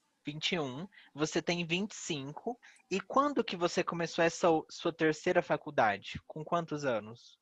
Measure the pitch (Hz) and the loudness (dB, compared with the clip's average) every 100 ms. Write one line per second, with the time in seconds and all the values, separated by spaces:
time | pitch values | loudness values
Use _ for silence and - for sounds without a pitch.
0 | _ _ - 151 - 175 135 127 196 - | _ _ -10 -6 -2 -2 -2 -6 -10 -14
1 | - 139 156 175 170 175 165 175 214 - | -14 -2 0 0 0 -2 0 -2 -2 -6
2 | - 147 135 - 226 254 - - - 190 | -6 -6 -6 -8 -8 -8 -12 -20 -6 -4
3 | - 262 285 262 226 180 170 - - 170 | 0 2 2 2 -2 0 0 0 -2 -2
4 | 170 - 165 - 175 160 - - 170 165 | -2 2 2 4 4 4 0 -4 -4 2
5 | 156 151 180 175 - 151 - 143 113 101 | 2 2 2 2 2 0 0 4 4 4
6 | - - - 156 151 175 165 151 143 110 | -4 -12 -10 -12 -2 -2 0 -2 0 -2
7 | 107 117 - - | -2 -12 -20 -20